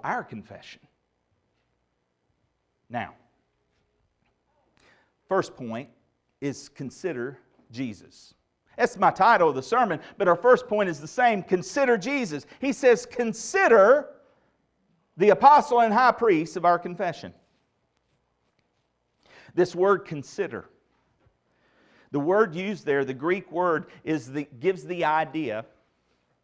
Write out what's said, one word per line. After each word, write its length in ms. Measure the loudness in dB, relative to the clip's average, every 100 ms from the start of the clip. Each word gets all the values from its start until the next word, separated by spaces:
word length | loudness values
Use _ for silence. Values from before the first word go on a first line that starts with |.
our 180 | -10 -10
confession. 580 | -10 -16 -18 -20 -20 -20 _ _ _ _ _ _ _ _ _ _ _ _ _ _ _ _ _ _ _ _ _
Now, 260 | -10 -10 -16 _ _ _ _ _ _ _ _ _ _ _ _ _ _ _ _ _ _ _ _ -4
first 280 | -4 -4 -8
point 320 | -12 -12 -14 _ _ _ _ -10
is 280 | -10 -10 -14
consider 720 | -14 -14 -10 -10 -8 -10 -12 _ _ _
Jesus. 600 | -12 -10 -12 -20 _ -20 _ _ _ _ -4
That's 200 | -4 0
my 160 | 0
title 360 | 2 4 4 2
of 60 |
the 80 | 0
sermon, 380 | -2 0 0 -4 -10 -2
but 80 | 0
our 80 |
first 320 | 4 4 4 2
point 220 | -4 -4
is 120 | -6
the 60 | -8
same. 380 | 0 0 0
Consider 520 | -2 -4 -2 -2 0 0
Jesus. 480 | -2 -4 -4 -8 -12 -8
He 120 | -6
says, 340 | 2 4 4 0
"Consider 1040 | -6 -6 -6 -4 0 4 6 6 4 0 -16 _ _ _ _ _ _ _ _ _ 0
the 140 | 2
apostle 500 | 6 8 6 4 2
and 140 | 2
high 180 | 2 2
priest 440 | 2 2 0 -2 0
of 80 |
our 140 | 2 2
confession." 540 | -2 -8 -8 -8 -14 -20 _ _ _ _ _ _ _ _ _ _ _ _ _ _ _ _ _ _ _ -20 -6
This 220 | -2 -2 0
word 280 | 0 0
consider, 640 | -4 -14 -10 -10 -8 -10 -16 _ _ _ _ _ _ _ _ _ _ _ _ _ _
the 80 | -4
word 360 | 0 2 0
used 300 | -2 -8 -6
there, 200 | -2 -2
the 100 | -2
Greek 360 | -4 -4 -4 -6
word, 340 | -4 -2 -2 -6 -12
is 280 | -6 -6 -6
the, 160 | -12 -12 -6
gives 260 | -4 -4
the 200 | -6 -4
idea 600 | -2 -2 -4 -6 -8 -8 -12 _ _ _ _ _ _ _